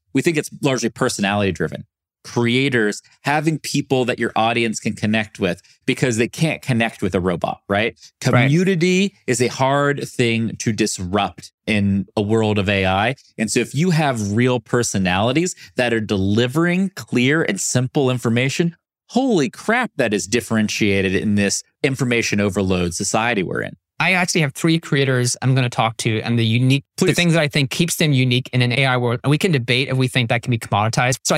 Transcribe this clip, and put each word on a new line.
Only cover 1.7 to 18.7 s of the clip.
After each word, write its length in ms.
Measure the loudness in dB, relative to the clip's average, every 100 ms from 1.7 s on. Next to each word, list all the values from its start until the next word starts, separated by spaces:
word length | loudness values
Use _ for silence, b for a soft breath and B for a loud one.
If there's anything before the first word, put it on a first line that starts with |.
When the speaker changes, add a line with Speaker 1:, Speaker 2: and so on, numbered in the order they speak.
| -6 -14 _ _ _
Speaker 1:
Creators, 800 | -6 -2 0 2 2 2 0 -2 b b
having 360 | -2 0 0 -2
people 460 | -4 -4 0 0
that 140 | 0 -2
your 120 | -2 0
audience 420 | 0 0 -2 -2
can 140 | -6
connect 480 | -4 0 0 -2 -4
with 220 | -4 -4 b b -4
because 320 | 0 0 0
they 100 | -2
can't 320 | 0 -2 -2
connect 400 | -2 0 -2 -2
with 140 | -2
a 60 | 0
robot, 420 | -2 -2 -4 -6 -4
right? 320 | -2 -2 -6 B _ 0
Speaker 2:
Right. 160 | 2
Speaker 1:
Community 720 | 4 2 2 2 2 2 0 b -4
is 140 | 0
a 60 | -2
hard 580 | 0 0 2 0 -2 -6
thing 480 | -2 0 0 -2 -4
to 120 | -4
disrupt 800 | -2 -2 -4 -4 -2 -2 -6 -20 _ -2
in 400 | 0 2 0 -2
a 60 | -4
world 380 | 0 2 2 0
of 100 | 0
A 160 | 0
I. 300 | 2 2 0 -4 b -6
And 120 | -2
so 100 | 0
if 140 | -2
you 140 | 0 2
have 420 | 2 0 0 -2
real 280 | 0 2 0
personalities 960 | 0 -2 0 0 0 2 2 0 -2 -6 B -2
that 180 | 0
are 60 | 0
delivering 880 | 0 0 2 2 2 2 0 0 -2
clear 520 | -6 -4 0 2 2
and 160 | 0 -2
simple 520 | -2 -2 0 0 0
information, 640 | 0 0 0 0 0 -2